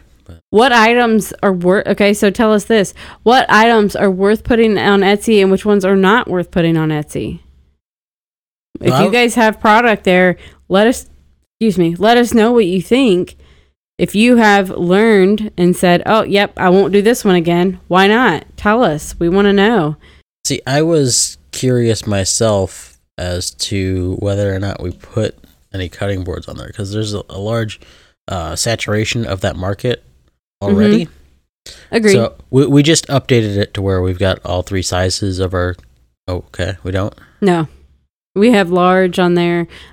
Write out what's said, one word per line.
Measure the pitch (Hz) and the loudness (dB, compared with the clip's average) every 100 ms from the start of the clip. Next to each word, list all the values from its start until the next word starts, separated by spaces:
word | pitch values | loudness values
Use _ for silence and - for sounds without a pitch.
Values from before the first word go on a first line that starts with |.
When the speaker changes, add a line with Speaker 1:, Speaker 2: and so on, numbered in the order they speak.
| _ _ | _ _
Speaker 1:
But | - 85 _ | -20 -20 _
Speaker 2:
What | 196 262 | 2 2
items | 240 220 240 233 220 - - | 4 2 2 2 0 -2 -4
are | 202 | -2
wor-, | 185 175 202 - | 0 0 0 0
okay, | 202 202 | 0 0
so | 202 208 | 2 0
tell | 185 220 | 0 0
us | 214 | 0
this. | - 226 185 - - - | 0 0 -2 -6 -20 -4
What | 220 254 - | 2 2 4
items | 214 233 226 202 - | 4 4 4 0 0
are | 196 | -2
worth | 185 196 214 | 0 0 0
putting | - 233 226 190 | 0 2 2 2
on | 190 202 | 2 2
Etsy | 196 208 233 214 | 2 0 2 2
and | 190 | 4
which | 190 | 2
ones | 214 208 | 2 0
are | 190 196 | 2 2
not | 190 233 - | 2 2 0
worth | 180 175 | -4 -4
putting | 185 165 165 | -2 0 0
on | 156 | -2
Etsy? | 151 147 131 110 170 - _ _ _ _ _ _ _ _ _ _ _ _ - | -4 -6 -8 -8 -10 -16 _ _ _ _ _ _ _ _ _ _ _ _ -6
If | - | -2
Speaker 1:
Well, | 147 208 | 2 2
Speaker 2:
you | |
guys | 240 240 247 | 2 0 2
have | 220 214 | 0 2
product | 220 214 240 202 | 2 4 2 0
there, | 190 180 185 175 - - - | 2 2 2 0 -8 -20 -2
let | 190 220 | 2 2
us, | 254 - - _ _ _ _ | 0 -8 -20 _ _ _ _
excuse | 226 180 | -2 0
me, | 170 175 | -2 0
let | 208 240 | 2 2
us | 240 | 2
know | 240 220 | 2 2
what | 240 180 | 2 2
you | 185 | -2
think. | - 247 262 180 175 - _ _ _ _ _ - | 0 0 2 0 -2 -10 _ _ _ _ _ -6
If | 175 | -4
you | 196 240 240 | 0 4 4
have | 214 202 190 | 4 2 0
learned | - 175 190 226 208 185 208 214 - | -4 0 2 4 4 4 0 -4 -2
and | 180 | 0
said, | 175 180 175 | 2 2 0
"Oh, | - 220 | 0 0
yep, | - 196 202 - | 0 -2 -2 -2
I | 180 | 2
won't | 185 190 | 2 2
do | 202 | 2
this | 208 247 | 2 0
one | 208 | 2
again," | 180 165 175 190 180 - | 0 0 0 -2 -4 -2
why | 185 196 | 2 2
not? | 220 240 156 - - | 2 0 -2 -8 -6
Tell | 208 226 | -2 0
us. | 220 151 - - | 0 -2 -8 -4
We | 170 | 0
wanna | 190 202 | 2 2
know. | 196 202 233 151 151 _ _ _ _ - | 2 2 2 -2 -6 _ _ _ _ -8
Speaker 1:
See, | 139 - | -6 -4
I | 147 | -2
was | 160 165 135 - - - _ | 0 2 0 0 -4 -8 _
curious | - 131 123 117 107 - | -6 -2 0 0 -2 -4
myself | 98 92 - 110 101 92 - - _ _ - | -4 -2 -2 0 0 -2 -8 -20 _ _ -12
as | 90 90 - | -8 -8 -8
to | - - 98 92 92 90 92 | -10 -6 -4 -4 -4 -4 -6
whether | 101 101 101 | -4 -4 -4
or | 95 | -4
not | 98 - | -6 -8
we | 90 | -10
put | - - 110 107 - - _ _ | -12 -10 -6 -6 -8 -20 _ _
any | 98 90 | -12 -10
cutting | - 101 98 | -8 -6 -6
boards | 90 85 - | -8 -10 -12
on | - | -14
there, | - | -14
'cause | - 98 | -12 -8
there's | 107 107 | -6 -6
a, | 104 - | -8 -10
a | 95 | -10
large, | 101 117 110 - - _ _ _ - | -6 -4 -6 -10 -20 _ _ _ -12
uh, | 95 82 | -10 -8
saturation | 80 117 113 - 104 110 120 | -6 -4 -4 -4 -2 -2 -4
of | 113 95 | -6 -6
that | 98 - | -6 -6
market | 92 101 123 117 _ _ _ _ _ _ | -6 -6 -4 -6 _ _ _ _ _ _
already. | 202 202 208 214 160 | -2 2 4 2 0
Speaker 2:
Mm-hmm. | - _ _ _ _ - - - 233 | -10 _ _ _ _ -20 -20 -6 0
Agreed. | 214 | 2
Speaker 1:
So | 190 - - - | 2 0 -6 -2
we, | 127 139 | 0 4
we | 143 | 4
just | 147 160 - | 4 0 0
updated | 139 - 120 107 101 | -4 0 0 0 -2
it | 104 | -4
to | - | -4
where | 98 92 | -2 -2
we've | 92 92 | -2 -2
got | 98 92 | -2 -2
all | 90 90 | -4 -6
three | - 95 | -4 -6
sizes | 90 90 92 - 101 92 | -4 -2 -2 -4 -6 -4
of | 92 | -4
our, | 92 90 87 - _ _ _ - | -2 -4 -6 -14 _ _ _ -10
oh, | 90 - | -10 -10
okay, | - 90 98 | -8 -8 -8
we | 95 | -8
don't? | 92 104 - - _ | -6 -6 -10 -20 _
Speaker 2:
No. | 196 170 156 - _ _ _ _ _ | 0 0 -2 -10 _ _ _ _ _
We | 190 226 | 0 4
have | 208 175 | 4 2
large | 180 180 185 185 175 | 0 2 2 0 0
on | 175 | 0
there. | 175 175 175 170 - - | 0 0 -2 -6 -12 -20